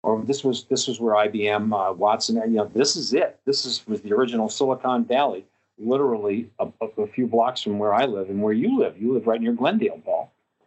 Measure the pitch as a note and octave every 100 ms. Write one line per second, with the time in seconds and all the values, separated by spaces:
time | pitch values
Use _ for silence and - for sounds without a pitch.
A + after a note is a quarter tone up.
0 | - A2 G#2+ C#3 C3+ A#2 - B2+ - A2+
1 | A#2 G#2 G#2 G#2+ G#2 G#2 G#2+ G#2 F#2+ F2+
2 | G#2 A2+ - A2+ A2+ A2 G#2 G#2 C#3 F3
3 | A2 C#3 F3 - C3+ C#3 C3 A#2 - G#2
4 | G#2 G#2 B2+ A#2 A2 - C3+ C3 C3 B2
5 | A#2 B2 C#3+ F#2 - _ _ - A2 C3+
6 | C#3 A2 G2+ G#2 A#2 - A#2 _ A2 -
7 | G#2 - A#2+ A2+ A#2 B2 G#2+ G#2 G#2 G#2
8 | C3+ G2 F#2+ G2 G#2+ A2 F#3+ C4 G#2 F#2
9 | A2+ B2+ A2+ A2+ A#2 A#2+ C#3 G#3+ G#2 -
10 | - E2 - _ _ _